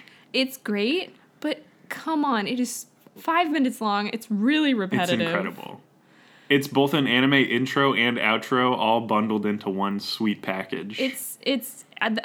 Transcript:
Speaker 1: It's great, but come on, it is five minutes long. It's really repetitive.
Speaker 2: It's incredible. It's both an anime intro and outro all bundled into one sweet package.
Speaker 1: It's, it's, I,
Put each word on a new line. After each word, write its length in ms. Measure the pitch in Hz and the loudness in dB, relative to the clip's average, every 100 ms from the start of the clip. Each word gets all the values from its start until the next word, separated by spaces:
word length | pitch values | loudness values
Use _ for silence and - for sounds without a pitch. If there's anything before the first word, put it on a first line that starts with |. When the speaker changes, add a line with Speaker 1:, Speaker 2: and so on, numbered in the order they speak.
| - - _ | -14 -20 _
Speaker 1:
It's 240 | 254 262 - | -2 -2 -4
great, 580 | - 202 220 359 - - _ - | -4 -2 0 -2 -6 -14 _ -8
but 240 | 302 - - _ - | -6 -6 -12 _ -14
come 340 | - 320 311 285 | -10 -4 0 0
on, 200 | 226 202 | 0 -2
it 140 | 247 | -4
is 260 | 240 - - _ - - | -4 -6 -14 _ -20 -10
five 320 | - 330 330 | 0 2 2
minutes 320 | 302 254 220 | 2 0 0
long. 280 | 214 202 208 | -2 0 -2
It's 200 | 226 - | -6 -4
really 460 | 202 240 311 285 233 | 0 2 4 2 0
repetitive. 440 | 185 - 175 175 | 0 0 2 0
Speaker 2:
It's 60 | - | 0
incredible. 520 | 101 - - - - - _ _ _ - - - | -2 -4 -8 -14 -16 -20 _ _ _ -20 -6 2
It's 180 | 139 - | 2 4
both 260 | 131 139 | 2 4
an 140 | 147 123 | 2 2
anime 260 | 123 135 | 4 6
intro 600 | 139 120 117 127 143 139 110 | 4 4 2 0 2 2 4
and 220 | 120 120 | 2 2
outro 580 | 107 113 - 127 127 120 | 2 0 2 2 2 2
all 240 | 110 113 | 2 2
bundled 460 | 110 107 110 107 104 | 2 0 2 0 0
into 220 | 104 101 | -2 -4
one 280 | 95 101 101 | -2 -2 -4
sweet 440 | - - 107 101 | -6 -2 -2 -2
package. 560 | - 95 - 85 202 - | -4 -6 -6 -8 -8 -6
Speaker 1:
It's, 400 | 262 - - - | -6 -6 -12 -8
it's, 440 | - 240 - - - - | -4 -4 -6 -16 -14 -4
I, 160 | 220 214 | -4 -4